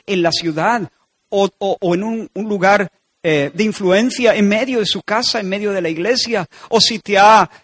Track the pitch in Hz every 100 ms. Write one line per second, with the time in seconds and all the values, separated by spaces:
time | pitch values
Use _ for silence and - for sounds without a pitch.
0 | - 190 170 156 170 151 180 240 175 _
1 | _ _ _ 202 196 - 196 - 180 175
2 | 214 226 202 185 214 202 190 202 185 _
3 | _ _ 170 151 143 165 220 202 190 190
4 | 247 - 233 202 202 208 254 247 196 196
5 | - 214 247 233 196 196 208 196 165 160
6 | 185 247 233 220 165 - - 226 - 226
7 | - 202 202 220 175 -